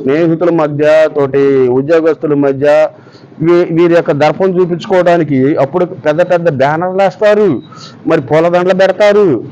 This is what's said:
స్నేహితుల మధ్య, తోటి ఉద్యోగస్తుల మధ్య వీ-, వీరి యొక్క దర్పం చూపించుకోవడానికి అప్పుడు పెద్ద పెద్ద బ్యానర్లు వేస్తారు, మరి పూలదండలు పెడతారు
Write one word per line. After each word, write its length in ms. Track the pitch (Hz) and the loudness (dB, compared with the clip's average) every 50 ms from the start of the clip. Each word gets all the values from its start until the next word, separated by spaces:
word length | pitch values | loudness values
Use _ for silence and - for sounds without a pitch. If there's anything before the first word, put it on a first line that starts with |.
స్నేహితుల 480 | - 131 143 160 175 160 165 156 175 170 | -2 -2 0 0 0 0 0 0 0 0
మధ్య, 600 | 170 165 151 151 147 143 151 151 156 156 156 151 147 | 0 0 -2 -2 -2 -2 0 2 4 4 2 2 0
తోటి 520 | 151 139 135 135 139 139 139 139 131 131 | -2 -2 0 0 0 2 2 2 2 2
ఉద్యోగస్తుల 680 | 123 123 131 139 147 170 165 160 165 147 - 165 151 143 | 2 0 -2 0 0 0 2 2 0 -2 -2 -2 -2 0
మధ్య 560 | 143 143 139 135 131 143 147 147 156 156 151 - - - - - - - - - - | 0 0 0 -2 0 0 2 2 2 2 0 -4 -12 -20 -20 -20 -20 -20 -20 -10 -4
వీ-, 260 | 156 170 175 175 180 - | 0 2 2 2 2 0
వీరి 220 | 165 160 175 170 170 | 0 0 2 2 2
యొక్క 180 | 170 - 175 | 2 0 0
దర్పం 480 | 151 139 147 156 151 - 190 190 180 180 | -2 0 0 0 0 0 -2 -2 0 0
చూపించుకోవడానికి 960 | 185 165 175 156 139 113 190 180 175 175 170 170 156 143 139 131 131 143 160 | -2 -2 -2 -6 -4 -2 -2 0 2 2 2 0 0 0 0 0 0 0 0
అప్పుడు 300 | 120 139 - 160 180 180 | 0 -2 -2 -2 -4 -4
పెద్ద 360 | 175 185 131 - 151 151 165 | -4 -6 -6 -4 -2 0 0
పెద్ద 280 | 175 180 180 170 170 170 | 0 0 -2 -2 -2 -4
బ్యానర్లు 540 | 147 123 131 143 143 160 180 185 185 190 196 | -2 0 -2 -2 -2 -2 -4 -4 -2 -2 -2
వేస్తారు, 580 | 185 - - 214 208 208 208 214 190 131 107 - - - - - - - - - | -2 -2 -2 0 0 2 2 0 0 -2 -4 -8 -14 -20 -20 -20 -20 -20 -10 -4
మరి 140 | - 160 165 | -2 -2 -2
పూలదండలు 520 | 127 117 151 160 165 175 170 180 180 185 190 | -2 -2 0 0 0 0 0 0 0 0 0
పెడతారు 720 | 185 190 185 185 - 208 208 202 208 208 175 127 104 - - | 2 0 0 2 2 2 2 4 4 2 2 0 -2 -4 -10